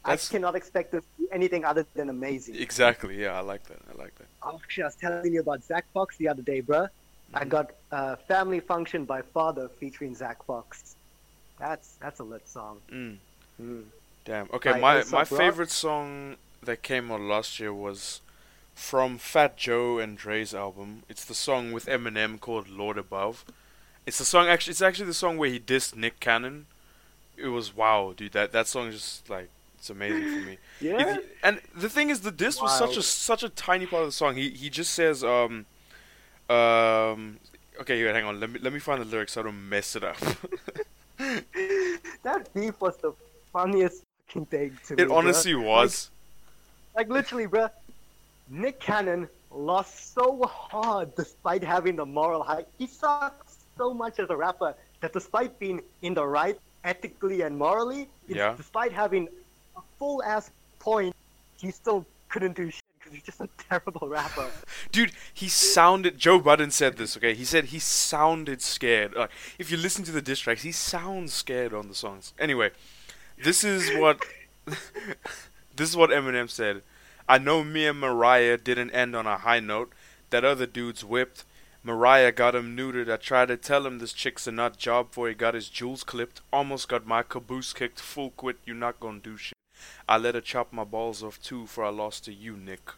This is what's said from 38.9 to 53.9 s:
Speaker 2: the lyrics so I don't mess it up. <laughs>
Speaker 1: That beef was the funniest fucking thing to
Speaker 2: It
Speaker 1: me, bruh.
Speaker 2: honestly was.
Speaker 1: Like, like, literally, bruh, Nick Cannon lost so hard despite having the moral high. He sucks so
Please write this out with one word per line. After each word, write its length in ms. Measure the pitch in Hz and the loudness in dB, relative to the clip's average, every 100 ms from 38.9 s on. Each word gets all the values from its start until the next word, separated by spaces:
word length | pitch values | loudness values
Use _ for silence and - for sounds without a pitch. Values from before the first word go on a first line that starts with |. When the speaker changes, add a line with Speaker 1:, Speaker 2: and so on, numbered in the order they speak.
| 135 | -4
Speaker 2:
the 40 | 110 | -2
lyrics 260 | 110 104 | -4 -4
so 80 | 117 | -6
I 40 | 110 | -8
don't 240 | 104 98 | -8 -4
mess 260 | 101 - 113 | -4 -4 -6
it 80 | |
up. 140 | 95 - | -6 -4
<laughs> 40 | - - - 359 - 453 415 - _ - 269 247 - 370 381 392 359 339 - - | -4 -4 -8 -12 -12 -12 -12 -14 _ -8 -6 -6 -6 -6 -2 0 -2 -4 -10 -10
Speaker 1:
That 260 | 247 381 - | -4 -4 -4
beef 260 | 196 220 208 | -6 -6 -2
was 160 | 185 - | -4 -2
the 160 | 156 - - - _ | -6 -6 -20 -20 _
funniest 500 | 175 185 196 180 - _ _ _ | -2 2 4 2 0 _ _ _
fucking 180 | 180 151 | -10 -4
thing 300 | 151 143 131 - | -4 -4 -8 -2
to 60 | |
Speaker 2:
It 40 | 147 | 4
Speaker 1:
me, 40 | 180 | 6
bruh. 120 | 160 | 6
Speaker 2:
honestly 380 | 170 170 175 139 | 6 4 2 2
was. 540 | 110 113 117 - - - - - - - _ - - 220 | 6 8 8 4 -8 -16 -20 -20 -20 -20 _ -20 -6 -4
Speaker 1:
Like, 120 | 220 | 0
like, 80 | 262 | 0
literally, 320 | - 240 214 | 0 -4 0
bruh, 220 | 208 220 - - - - - _ _ - | 2 2 -2 -20 -20 -20 -20 _ _ -14
Nick 300 | 139 247 269 | -4 -4 -4
Cannon 500 | - 214 190 175 170 - - | 0 0 2 -2 -4 -14 -18
lost 600 | 143 147 185 190 - - | -8 0 0 0 -12 -6
so 300 | 254 254 262 | 2 4 4
hard 720 | 247 - - 214 226 202 160 - | -2 -4 -8 -2 0 0 -2 -6
despite 480 | 151 - 180 185 | -8 -4 -2 0
having 320 | 170 180 180 165 | 2 2 2 -2
the 100 | 143 | -2
moral 380 | 143 160 160 | 2 2 2
high. 220 | - 156 160 - | 0 -4 -6 -12
He 100 | 254 | -12
sucks 720 | - 302 294 277 277 - - _ - | -2 2 2 0 -6 -20 -20 _ -4
so 160 | 247 | -2